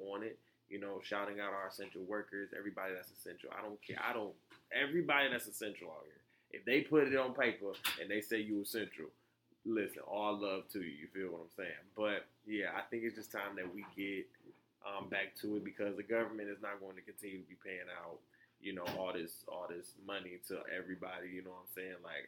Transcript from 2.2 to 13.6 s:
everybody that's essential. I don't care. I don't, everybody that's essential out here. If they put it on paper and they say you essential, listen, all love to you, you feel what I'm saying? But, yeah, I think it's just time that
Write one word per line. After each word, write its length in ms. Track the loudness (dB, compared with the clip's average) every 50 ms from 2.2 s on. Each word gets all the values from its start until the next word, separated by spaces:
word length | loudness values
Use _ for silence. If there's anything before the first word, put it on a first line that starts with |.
| -2 -2 -4 -6 -4 -4 -6
everybody 380 | -6 -6 -4 -4 -2 -2 -2 -2
that's 160 | -4 -6 -12
essential. 400 | -14 -12 -12 -10 -10 -10 -8 -8
I 100 | -6 -4
don't 180 | -4 -6 -6 -6 -6
care. 120 | -4 -2 0
I 100 | 2 2
don't, 200 | 2 2 0 -2 -6 -10 _ -20 -20 -18 _ 0
everybody 560 | 2 4 4 6 6 4 6 8 8 8 8 8
that's 180 | 6 2 0 -2
essential 400 | -4 -2 -2 -2 -4 -4 -8 -10
out 160 | -10 -10 -12
here. 180 | -14 -18 -20 -20 _ _ _ _ -12
If 120 | -10 -4 4
they 160 | 6 6 6
put 280 | 8 8 8 10 10 10
it 80 | 8
on 180 | 6 4 4 4
paper 380 | 4 4 4 4 2 -2 -4 -2 0 0 0 0 0
and 100 | 0 2
they 100 | 2 2
say 200 | 2 4 2 2
you 220 | 4 4 2 2
essential, 440 | 2 2 0 0 0 0 -4 -8 -10 -10 -10 _ _ _ _ _ _ _ _ _ 0
listen, 360 | 2 4 4 4 2 -2 -6 -6
all 320 | -2 0 4 4 4 4 4
love 240 | 2 2 2 0 -2 -4
to 80 | -4 -4
you, 140 | -4 -4 -6 -8
you 60 | -10 -8
feel 200 | -4 -2 -2 -2
what 100 | -2 -4
I'm 120 | -8 -10 -6
saying? 280 | -6 -4 -4 -4 -8 -12 -8 0
But, 320 | 2 4 4 4 2 -2 -4 _ _ -6
yeah, 260 | -2 0 2 2 2 0
I 80 | -2 -2 0
think 160 | -2 0 0
it's 120 | 0 -2
just 140 | -4 -8 -4
time 240 | -2 -2 -2 -2 -2
that 120 | -2